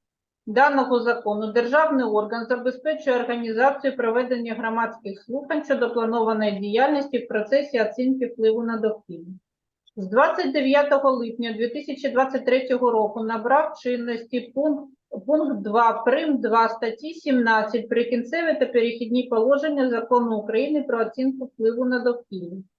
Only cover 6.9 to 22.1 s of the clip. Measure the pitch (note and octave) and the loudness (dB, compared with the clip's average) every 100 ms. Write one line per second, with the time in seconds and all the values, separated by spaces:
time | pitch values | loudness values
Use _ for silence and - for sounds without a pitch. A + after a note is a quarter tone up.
6.9 | C#4+ C#4 A#3+ - A3 G#3+ C#4 C#4+ A#3+ G#3+ | 2 -2 -4 -4 -4 0 0 2 0 0
7.9 | - B3+ C4 A#3+ - A3 A3+ A#3 A3+ G#3+ | 0 0 2 0 2 2 2 0 -2 -2
8.9 | G#3+ - E3 F3 F#3 _ _ _ _ _ | -2 -8 -16 -16 -18 _ _ _ _ _
9.9 | - F#3 A3 D#4+ E4 D4+ C#4+ C4 C#4+ C#4+ | -12 0 4 4 2 -2 0 4 4 4
10.9 | C#4 C#4 B3+ A#3 A#3 A#3 G#3+ A#3 D4 C#4+ | 4 2 0 -2 -6 -6 -4 -4 -4 -8
11.9 | C4+ C4+ A#3+ C4 C4 - B3+ C4 B3+ B3 | -6 -2 0 0 0 2 2 2 0 2
12.9 | A3+ G#3+ A3+ A3 A3+ A#3+ C#4 D#4 - B3 | 2 0 -2 -4 -2 2 2 2 -4 -4
13.9 | B3 A#3+ A#3 A#3 B3 B3 C4+ D4+ C#4+ - | -4 -4 -8 -6 -6 -4 -2 -2 -2 -6
14.9 | _ _ - F#3+ D4+ D4+ G#3 G3+ G#3+ A#3 | _ _ -10 -2 0 0 -4 -2 2 2
15.9 | - A#3 C#4 D#4+ C4 G#3+ A3+ A3 A3 A#3 | 2 0 0 0 -2 2 2 2 0 -6
16.9 | A3 D#4 E4 D4+ B3+ A3+ A3 G#3+ A#3 G#3+ | -6 -10 -8 0 2 4 2 0 -4 -2
17.9 | A3+ A#3+ A#3+ - E4 E4 D4 A#3+ A#3+ A#3 | 0 0 -2 -2 -2 0 0 0 2 0
18.9 | A#3 A3+ A#3+ B3 - A#3 C#4+ D#4 C#4+ B3+ | -2 -2 -2 0 2 4 4 2 0 2
19.9 | A#3 A#3 A#3+ A#3 G#3+ G#3+ A3+ C#4 D4+ C4+ | 0 2 2 2 -2 -2 0 0 0 0
20.9 | A#3 A3 - C4 C4 B3+ - A3+ A#3 B3+ | 0 -2 -2 -2 -2 -8 -2 0 0 0
21.9 | B3 A#3+ | 0 0